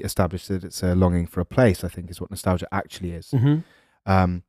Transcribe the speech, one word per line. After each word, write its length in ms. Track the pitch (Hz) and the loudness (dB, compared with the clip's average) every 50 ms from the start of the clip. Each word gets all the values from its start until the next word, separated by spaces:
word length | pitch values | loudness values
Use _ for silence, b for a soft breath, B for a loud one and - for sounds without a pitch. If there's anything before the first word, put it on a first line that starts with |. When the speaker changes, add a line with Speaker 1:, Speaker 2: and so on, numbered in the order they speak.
| - | 2
Speaker 1:
established 440 | 101 - - 98 87 92 90 - - | -2 0 0 0 0 0 -4 -6 -4
that 140 | 98 92 90 | -6 -6 -6
it's 200 | 90 - - - | -8 -8 -2 0
a 120 | 90 87 | 2 4
longing 320 | 92 95 90 87 87 85 | 4 4 4 4 2 -2
for 140 | 87 - - | -2 -4 -6
a 40 | 87 | -6
place, 360 | - - - 131 117 90 - - | -2 2 4 4 4 4 2 -2
I 40 | 87 | -8
think 220 | - - 87 85 | -8 -8 -12 -12
is 100 | 90 - | -10 -12
what 100 | 87 - | -12 -12
nostalgia 380 | 98 90 - 98 92 87 87 - - | -10 -4 0 0 0 0 0 -4 -6
actually 400 | 98 - - - - 92 87 85 | -6 -6 -6 -10 -10 -8 -8 -8
is. 180 | 82 80 - - | -8 -8 -2 0
Speaker 2:
Mm-hmm. 280 | 131 113 143 147 156 165 b b b b b b b b 101 | 2 2 2 2 0 -2 b b b b b b b b 2
Speaker 1:
Um, 320 | 95 95 92 90 87 90 - | 4 4 4 4 0 -4 -8